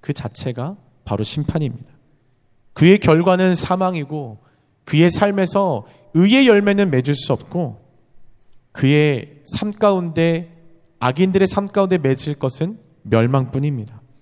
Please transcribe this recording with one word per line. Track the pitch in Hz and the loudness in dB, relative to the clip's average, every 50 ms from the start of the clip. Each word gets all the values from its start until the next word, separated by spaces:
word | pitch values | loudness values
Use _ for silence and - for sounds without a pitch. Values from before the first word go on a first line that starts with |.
그 | _ - 143 | _ -8 -8
자체가 | - - 120 - - - 135 117 120 120 156 196 - _ _ _ _ _ | -8 -8 -8 -8 -6 -8 -8 -6 -6 -8 -10 -10 -14 _ _ _ _ _
바로 | - 104 101 107 | -6 -4 -4 -4
심판입니다. | - - 147 147 - - 165 151 131 120 117 - _ - _ _ _ _ _ _ _ _ _ _ _ _ _ _ _ - | -4 -4 -6 -6 -4 -2 -4 -4 -4 -6 -10 -18 _ -20 _ _ _ _ _ _ _ _ _ _ _ _ _ _ _ -2
그의 | - 151 170 190 208 | 4 6 6 6 6
결과는 | - - 156 160 170 185 185 180 185 185 180 | 6 4 2 4 4 2 2 2 2 2 0
사망이고 | 165 - - 185 180 190 185 185 165 143 131 151 151 143 117 107 104 _ _ _ _ _ _ _ _ _ | 0 0 -2 -2 -2 -2 -2 -2 -4 -8 -8 -8 -10 -10 -10 -14 -18 _ _ _ _ _ _ _ _ _
그의 | - - 151 165 175 | -2 2 4 4 4
삶에서 | 175 - 208 202 202 196 190 175 - 196 196 185 147 107 - - _ _ _ _ _ | 4 2 0 0 2 0 -2 0 0 -2 -2 -2 -4 -6 -8 -12 _ _ _ _ _
의의 | 160 180 202 226 269 277 | 2 4 4 4 4 6
열매는 | 254 214 202 202 208 202 202 202 185 | 6 4 4 4 2 0 0 0 0
맺을 | 143 127 127 139 143 | 0 0 0 0 -2
수 | 131 - - 135 | -4 -2 -2 -4
없고 | 117 - - - 175 175 127 110 - _ _ _ _ _ _ _ - - - - _ _ _ - - _ _ _ | -4 -4 -8 -6 -6 -6 -6 -8 -14 _ _ _ _ _ _ _ -20 -20 -20 -20 _ _ _ -20 -20 _ _ _
그의 | - - 131 147 147 151 151 139 120 - - - - _ | -2 0 2 4 4 2 2 0 -4 -8 -12 -20 -20 _
삶 | - - - - 214 | -10 -8 -6 -6 -8
가운데, | 202 - 226 208 196 185 175 170 156 165 165 170 165 165 175 165 - _ _ - - _ _ _ _ _ | -6 0 0 0 2 0 -2 -4 -2 -2 0 0 0 -2 -6 -12 -20 _ _ -20 -20 _ _ _ _ _
악인들의 | - 127 131 151 185 190 185 196 190 | -2 -2 0 2 0 2 2 2 2
삶 | 185 - 202 196 196 | 2 0 -2 -4 -4
가운데 | - 208 196 185 185 | -2 -2 0 0 0
맺을 | 180 147 135 135 131 - 156 147 | 0 0 0 -2 -2 -4 -8 -6
것은 | - - 131 127 - 156 180 220 - _ _ _ _ _ | -4 -6 -6 -4 -4 -6 -6 -6 -12 _ _ _ _ _
멸망뿐입니다. | 104 110 113 117 120 131 139 131 120 131 135 139 151 143 123 107 107 - 107 _ _ _ _ | 0 2 2 2 2 2 0 -2 -2 -4 -4 -4 -4 -4 -6 -10 -12 -16 -20 _ _ _ _